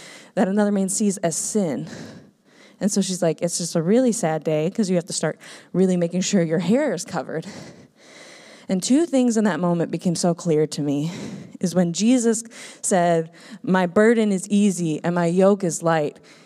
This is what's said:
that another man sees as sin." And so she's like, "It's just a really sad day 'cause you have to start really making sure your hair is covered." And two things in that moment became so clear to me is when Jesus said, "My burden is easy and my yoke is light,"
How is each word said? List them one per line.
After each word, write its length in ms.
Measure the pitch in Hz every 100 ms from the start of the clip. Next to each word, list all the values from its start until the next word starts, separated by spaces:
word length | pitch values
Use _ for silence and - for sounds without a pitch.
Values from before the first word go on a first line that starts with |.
| - - - -
that 120 | 120
another 240 | 208 208
man 160 | 202 190
sees 300 | - 208 190
as 180 | 170 156
sin." 520 | - 214 180 123 160 - - - - _ _ _ - _
And 100 | 185
so 120 | 208
she's 200 | 185 180
like, 200 | 170 156
"It's 160 | 170 -
just 180 | 170 175
a 60 |
really 320 | 160 233 254
sad 320 | 208 165 156 151
day 240 | 151 160
'cause 200 | - 185
you 60 | 180
have 120 | 165
to 60 |
start 240 | - 160 - - - -
really 240 | 170 185 180
making 240 | 170 175
sure 200 | 185 196
your 180 | 165 165
hair 340 | 170 240 294
is 100 | 175
covered." 420 | - 170 131 156 - - - - - _ - - - - - - -
And 120 | 185
two 240 | - 262 330
things 300 | 262 247 226
in 80 |
that 160 | 214 156
moment 320 | 180 175 160
became 240 | 165 180 165
so 180 | 180
clear 320 | 170 175 151 151
to 140 | -
me 300 | 147 143 156 - - - - -
is 160 | 180 170
when 160 | 175
Jesus 540 | 170 220 254 233 226 - - - -
said, 480 | - 180 175 165 160 - - 220
"My 260 | - 185 180
burden 440 | 196 214 226 214
is 160 | 190 -
easy 540 | 202 208 175 165 151
and 100 | 165
my 120 | 175 170
yoke 400 | 180 190 202 180
is 180 | 156
light," 340 | 165 160 147 - - -